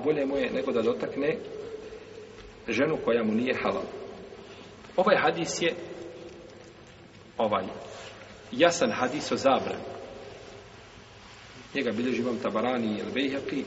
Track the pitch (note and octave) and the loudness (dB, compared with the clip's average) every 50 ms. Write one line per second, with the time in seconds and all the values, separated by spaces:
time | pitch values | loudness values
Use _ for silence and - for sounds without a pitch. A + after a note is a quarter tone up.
0 | A#2+ D3 C#3+ D3 C3+ C3+ C#3+ C#3 B2+ A#2 A2 B2+ C3 C3+ A#2+ A#2+ - A#3 B3 A#3 | 2 2 2 4 2 2 2 2 0 0 0 0 0 2 2 4 4 4 2 2
1 | - - - - C#3 D3+ E3 - - - - - - - - - - - - - | 0 -2 -2 0 2 2 2 0 -2 -6 -8 -8 -8 -8 -8 -10 -10 -10 -12 -12
2 | - - - - - - - - - - - - - A#2 A2+ A2+ C#3 D#3 D#3 C3 | -14 -14 -14 -14 -14 -14 -16 -16 -16 -16 -16 -10 -4 -2 2 2 2 2 2 2
3 | - - A#2 A#2 A2 G#2+ G#2+ A2+ B2 B2+ A#2 G#2+ - G2+ G2 G2 - - - - | 2 4 4 4 4 4 4 4 4 2 2 2 2 0 0 0 -2 -6 -8 -10
4 | - - - - - - - - - - - - - - - - - - - - | -10 -12 -12 -14 -14 -14 -14 -16 -16 -16 -16 -16 -16 -16 -16 -18 -18 -2 2 4
5 | - - F#3+ F3 - D3+ - E3+ E3 D#3 - - E3+ E3 - - - - - - | 6 6 6 6 6 4 2 2 0 -2 0 2 2 2 2 0 -4 -10 -10 -10
6 | - - - - - - - - - - - - - - - - - - - - | -10 -12 -12 -14 -14 -14 -16 -16 -18 -18 -18 -18 -18 -18 -18 -20 -20 -20 -20 -20
7 | - - - - - - - - A#2 G#2+ G#2 G2 F#2 G2+ - - - - - - | -20 -20 -20 -20 -20 -8 -2 0 2 2 2 2 0 -2 -6 -8 -10 -12 -12 -12
8 | - - - - - - - - - - - B2 D#3+ E3+ E3+ - C#3+ A#2 G#2 A2 | -12 -14 -14 -16 -16 -16 -16 -16 -14 -4 4 6 8 8 8 6 4 4 4 4
9 | B2 B2 - D3 - - B2+ A2+ A2 C3+ C3 A2+ - - - - - - - - | 2 2 2 0 -2 0 2 4 6 6 6 6 4 0 -4 -4 -6 -8 -10 -10
10 | - - - - - - - - - - - - - - - - - - - - | -10 -12 -12 -12 -12 -14 -14 -14 -16 -16 -16 -16 -16 -18 -18 -18 -18 -18 -18 -18
11 | - - - - - - - - - - - C3 B2 - - C#3 B2+ A#2 G#2 A2 | -18 -20 -20 -20 -18 -18 -18 -18 -18 -18 -18 -18 -12 -6 -2 0 0 2 2 2
12 | B2 C3 B2 A2+ A#2+ B2+ A#2 G#2 - G#2+ G2+ G#2+ A2+ B2 B2+ A#2+ A2+ A2 G#2 G2+ | 2 2 2 2 2 0 0 0 0 0 0 2 2 2 2 2 2 0 0 0
13 | G2+ G2 G2 B2+ C#3 C3+ C3+ C#3 - - D#3 C3+ A2 | -2 -2 0 0 0 0 0 -2 -2 -2 -2 -2 -2